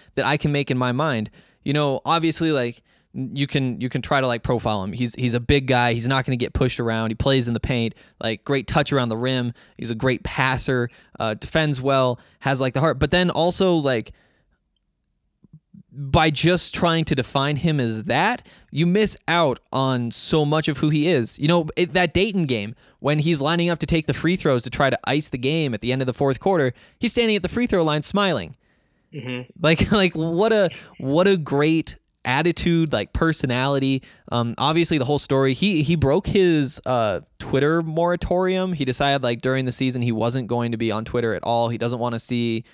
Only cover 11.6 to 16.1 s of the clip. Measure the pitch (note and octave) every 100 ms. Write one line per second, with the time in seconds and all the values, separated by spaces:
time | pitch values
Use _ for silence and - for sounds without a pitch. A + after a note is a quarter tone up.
11.6 | D3+ C3 C3+ C3+ B2+ B2 _ _ C3+ C3+
12.6 | C3 C3 D#3+ C3 D3 F3+ F3+ - E3+ -
13.6 | F#3+ E3+ C#3 A#2+ - - _ _ _ _
14.6 | _ _ _ _ _ _ _ _ _ -
15.6 | _ - - C3 C#3